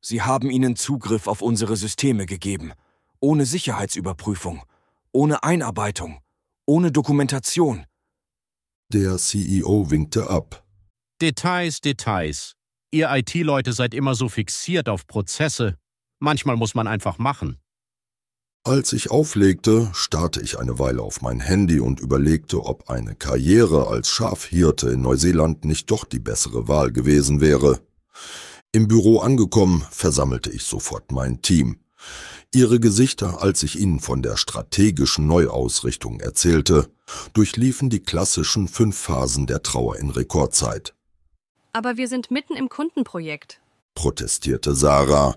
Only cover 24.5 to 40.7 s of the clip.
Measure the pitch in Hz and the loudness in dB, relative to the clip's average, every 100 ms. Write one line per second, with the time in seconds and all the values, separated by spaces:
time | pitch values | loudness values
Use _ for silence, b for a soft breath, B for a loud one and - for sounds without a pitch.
24.5 | 85 82 - 62 64 64 65 80 82 80 | 4 4 4 0 0 2 2 2 4 2
25.5 | 80 78 78 - 107 - 64 53 55 - | 0 -2 -4 -2 -4 -2 -8 -6 -6 -4
26.5 | 57 55 73 67 58 64 73 69 73 76 | -4 0 2 2 0 4 4 4 4 6
27.5 | 71 71 - _ _ _ B B B B | 6 4 2 _ _ _ B B B B
28.5 | B _ 110 110 107 101 113 110 131 104 | B _ 2 6 6 8 6 6 2 4
29.5 | 117 95 87 71 - 87 73 67 62 - | 4 4 4 0 -2 0 2 0 -2 -6
30.5 | 53 - 55 - - - 64 64 60 - | -8 -8 -8 -8 -10 -8 -6 -4 -4 2
31.5 | 87 62 53 _ B B B B B B | 2 2 -2 _ B B B B B B
32.5 | 131 120 120 113 101 131 - 98 85 95 | 2 4 6 4 4 2 2 -6 0 0
33.5 | 95 76 80 98 78 - 65 62 52 - | 0 -2 -2 0 0 -2 -4 -2 -4 -4
34.5 | - 53 - 104 78 65 - 76 85 78 | -6 -8 2 2 4 0 2 2 4 2
35.5 | 60 62 - 60 60 57 55 57 - 87 | 0 -2 -2 -4 -6 -10 -8 -6 0 2
36.5 | 82 73 80 71 _ B B B - 104 | 4 4 4 4 _ B B B 0 2
37.5 | - 127 120 135 110 - 85 87 - 87 | 2 0 0 -2 -2 -4 -2 -2 0 0
38.5 | - 92 - 110 95 - 65 65 62 65 | 0 -2 2 0 0 -4 -2 -2 -2 -2
39.5 | 62 - 64 60 55 71 62 62 82 67 | -4 -4 -2 -2 -2 -6 -4 -2 0 0
40.5 | - 58 | 0 -2